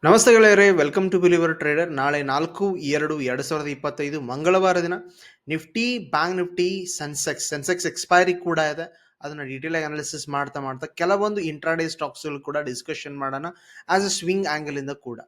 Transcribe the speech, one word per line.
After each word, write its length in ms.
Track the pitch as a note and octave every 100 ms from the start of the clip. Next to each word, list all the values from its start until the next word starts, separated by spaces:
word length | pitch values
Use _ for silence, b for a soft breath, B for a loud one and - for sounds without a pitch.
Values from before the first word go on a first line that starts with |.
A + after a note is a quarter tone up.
| D3+
ನಮಸ್ತೆ 260 | G#3+ A#3+
ಗೆಳೆಯರೇ, 380 | A#3 A3 G3+ G3+
welcome 360 | F3+ D3 D3 F#3+
to 100 | F3+
Believer 340 | F3 F3 E3
Trader. 400 | D#3+ D3+ D3 F3
ನಾಳೆ 340 | C#3+ C#3 D3
ನಾಲ್ಕು 540 | C#3+ C3+ D#3+ E3 G3+ F#3
ಎರಡು 440 | D3 D3 D3+ D#3
ಎರಡು 220 | B2+ B2
ಸಾವಿರದ 240 | C3 D#3 D3
ಇಪ್ಪತ್ತೈದು 540 | C#3 D3 C#3+ D3 D3+
ಮಂಗಳವಾರ 600 | B2 C3 D#3 F#3 F#3+ F3+
ದಿನ 120 | E3+ F3+ F3 B B B -
ನಿಫ್ಟಿ, 500 | D#3+ E3 - A#3+ B3
ಬ್ಯಾಂಕ್ 400 | D#3 D3 E3 F#3
ನಿಫ್ಟಿ, 480 | F3 F3 F3+ F#3+ F3 -
ಸೆನ್ಸೆಕ್ಸ್, 500 | D3 C#3+ - C#3+ -
ಸೆನ್ಸೆಕ್ಸ್ 380 | D3 C#3 F3+ F3
ಎಕ್ಸ್‌ಪೈರಿ 480 | - - F3+ F3+
ಕೂಡ 260 | F3+ F3 E3
ಇದೆ, 560 | D#3 D3 E3 _ _ _
ಅದನ್ನ 200 | C#3+ D3+
ಡೀಟೇಲ್ 340 | C3+ C3+ D#3 E3
ಆಗಿ 100 | D#3
ಅನಾಲಿಸಿಸ್ 440 | D3+ D3 D3+ C#3+
ಮಾಡ್ತಾ 300 | C#3+ C#3 D3
ಮಾಡ್ತಾ 280 | C#3 B2+ D#3
ಕೆಲವೊಂದು 540 | - F#3 G3+ G#3 G#3
ಇಂಟ್ರಾಡೇ 480 | D#3+ D3+ D#3+ E3 E3
ಸ್ಟಾಕ್ಸ್‌ಗಳು 500 | D#3+ D3 - D#3 C#3+
ಕೂಡ 180 | C#3 D3
ಡಿಸ್ಕಷನ್ 600 | D3 B2 - - D3 C#3+
ಮಾಡೋಣ 280 | C3+ C3+ D#3+ F3 B B B F#3
as 60 |
a 200 | G3 F#3
swing 220 | E3+ F#3+ F#3 D3+
angle 180 | D3+ C#3+
ಇಂದ 120 | C#3
ಕೂಡ. 300 | C#3+ - A#2